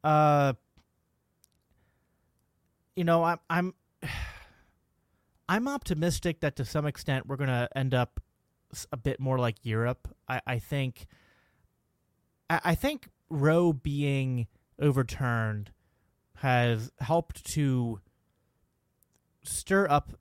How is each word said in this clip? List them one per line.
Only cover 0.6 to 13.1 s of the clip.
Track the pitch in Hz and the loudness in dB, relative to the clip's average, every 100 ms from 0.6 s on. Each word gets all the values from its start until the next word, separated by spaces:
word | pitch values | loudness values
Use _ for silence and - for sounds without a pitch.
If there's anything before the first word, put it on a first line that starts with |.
| _ _ _ _ _ _ _ _ _ _ _ _ _ _ _ _ _ _ _ _ _ _ _ - | _ _ _ _ _ _ _ _ _ _ _ _ _ _ _ _ _ _ _ _ _ _ _ -2
you | |
know, | 170 170 | 4 4
I'm, | 165 170 _ | 4 0 _
I'm, | 170 180 - _ _ | -2 -2 -6 _ _
<sighs> | 139 - - - - _ _ _ _ _ _ _ _ _ - | -10 -8 -8 -12 -20 _ _ _ _ _ _ _ _ _ -4
I'm | 190 247 | -2 -2
optimistic | 277 - 160 170 - 180 160 | -4 -4 -2 0 0 -4 -2
that | 151 - | -4 -4
to | 123 | -4
some | 160 147 | -2 -4
extent | - - 135 - | -6 -4 -4 -4
we're | 135 | -4
gonna | 139 123 120 135 | 0 0 -2 -2
end | 131 | 0
up | 127 120 - - _ _ _ _ | 2 0 -4 -14 _ _ _ _
s-, | - - | -16 -12
a | - | -6
bit | 139 131 | -4 -4
more | 131 131 | -2 0
like | 123 113 | 0 -2
Europe. | 117 110 117 127 - - - | -4 -2 0 -4 -10 -16 -8
I, | 123 - | -8 -4
I | 120 | -6
think, | - 143 131 - - _ _ _ _ _ _ _ _ _ _ _ _ _ _ | -4 -4 -4 -6 -20 _ _ _ _ _ _ _ _ _ _ _ _ _ _
I, | 165 175 | 0 2
I | 165 | 0
think | 269 302 - | 0 -4 -12